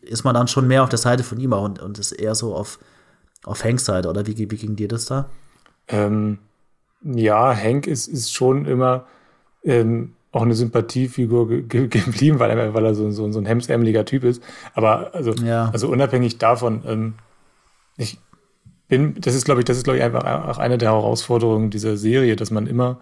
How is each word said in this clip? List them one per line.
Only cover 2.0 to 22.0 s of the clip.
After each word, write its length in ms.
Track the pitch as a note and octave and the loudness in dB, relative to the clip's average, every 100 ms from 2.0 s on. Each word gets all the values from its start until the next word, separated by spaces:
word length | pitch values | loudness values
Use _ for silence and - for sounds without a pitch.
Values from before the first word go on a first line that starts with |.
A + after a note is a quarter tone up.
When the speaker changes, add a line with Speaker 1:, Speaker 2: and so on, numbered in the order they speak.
| G2+ | -8
Speaker 1:
eher 220 | - G#2+ G#2+ | -4 -4 -2
so 200 | A#2 F#2+ | -4 -6
auf, 240 | G#2 - _ _ _ _ _ _ | -8 -12 _ _ _ _ _ _
auf 200 | - - A2+ | -10 -4 -2
Hanks 180 | B2 - | 0 0
Seite. 240 | F#2 F2 | -2 -2
Oder 160 | F#2+ G#2 | -4 -4
wie, 120 | G#2+ | -6
wie 100 | G#2 | -6
ging 300 | G#2+ A2 G#2 | -6 -6 -6
dir 100 | G#2 | -4
das 180 | A2+ - | -6 -4
da? 240 | C3+ C3+ - - _ _ _ - | -6 -6 -8 -16 _ _ _ -6
Speaker 2:
Ähm, 500 | G#2 G#2 G#2+ G#2+ G#2 _ _ _ _ _ _ | -2 0 0 -2 -4 _ _ _ _ _ _
ja, 500 | D#3+ B2 A2 G#2 B2+ A2+ | -6 0 2 4 4 2
Hank 300 | G#2+ C#3 - | 0 0 -2
ist, 220 | B2 - | -6 -6
ist 260 | C#3+ A#2 | -6 -6
schon 320 | - B2+ C3+ D3 | 0 2 2 0
immer, 400 | B2+ B2+ B2+ - _ _ _ _ _ | 2 2 0 -4 _ _ _ _ _
ähm, 500 | - A#2+ A2+ A#2 A#2+ - _ | 0 2 4 0 -4 -12 _
auch 100 | - | 0
eine 120 | A#2 A2 | 2 2
Sympathiefigur 920 | A#2 A#2 A2+ B2+ B2+ B2+ A#2 A#2+ A2+ | 0 0 -2 -2 -2 -2 0 2 2
ge-, 140 | B2 | -2
ge-, 240 | B2 A#2+ B2+ | -2 0 2
<laughs> 180 | A2 B2 | 0 0
geblieben, 340 | - D3 C#3+ | 2 4 4
weil 100 | A#2 | 2
er, 220 | A2+ A2 | 2 0
weil 120 | A2 A2 | 2 2
er 100 | G#2+ | 2
so, 140 | G#2+ | -2
so, 200 | G#2 G#2 | -2 -4
so 80 | G#2+ | -2
ein 60 | G2+ | 0
hemdsärmeliger 580 | A#2 A#2+ A#2 A2+ A2 G#2 | 0 0 2 2 2 0
Typ 180 | C3+ | 0
ist. 180 | B2 A#2+ - - - | 0 0 -6 -20 -10
Aber 400 | - A2 A2 - F3+ | 0 2 2 -2 -4
also, 160 | A#2+ | -2
Speaker 1:
Ja. 360 | A2 A#2 A#2 A2+ | -2 0 0 0
Speaker 2:
also 160 | A2 A#2+ | -2 0
unabhängig 500 | B2+ C3+ B2+ A#2+ A2+ | 0 2 2 0 2
davon, 460 | A2+ A#2+ A#2+ A2 - | 2 2 0 -4 -4
ähm, 280 | A2 A2+ A2 _ _ _ _ _ _ _ - | -4 -4 -8 _ _ _ _ _ _ _ -10
ich 220 | A2+ - _ _ _ _ - _ _ | -10 -10 _ _ _ _ -20 _ _
bin, 280 | C3 D3 C#3+ | 2 2 -2
das 140 | C3+ C3 | -2 0
ist, 100 | C3+ | 2
glaub 120 | B2+ | 2
ich, 60 | A#2+ | 2
das 120 | B2 | 0
ist, 60 | |
glaub 120 | C3+ C3 | 0 0
ich, 80 | |
einfach 200 | B2 A#2+ - - - | 0 0 -2 -2 -4
auch 80 | B2 | -4
eine 200 | A#2+ B2 | 0 2
der 140 | A2+ | 4
Herausforderungen 800 | A2 A2 A#2+ - A#2+ A#2 G#2+ A2 | 2 2 -2 0 2 4 2 0
dieser 260 | G#2 A2 | -2 -4
Serie, 380 | G#2 | -2